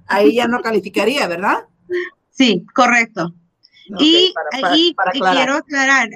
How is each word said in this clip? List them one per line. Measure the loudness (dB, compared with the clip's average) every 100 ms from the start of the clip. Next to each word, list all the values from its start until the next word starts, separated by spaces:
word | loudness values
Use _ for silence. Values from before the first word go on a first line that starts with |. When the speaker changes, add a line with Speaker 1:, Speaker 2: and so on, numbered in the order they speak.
| -4
Speaker 1:
ahí | 2 2 2
ya | 0
no | -2
calificaría, | -2 -2 -2 -2 -2 0 -2
¿verdad? | -4 -2 -4 -6 _ -10 -8 -8 -14 _
Speaker 2:
Sí, | 0 2 2 -2
correcto. | 0 2 2 -2 -4 -8 -8 _ _ _ _ -14
Speaker 1:
Ok, | -2
Speaker 2:
Y, | 2 4 2
Speaker 1:
para, | -2 -8 -4
para, | 0 0
Speaker 2:
y, | 0 0
Speaker 1:
para | -2
Speaker 2:
y | 0
Speaker 1:
aclarar. | 0 2
Speaker 2:
quiero | 0 -2
aclarar, | -4 -2 0 0 0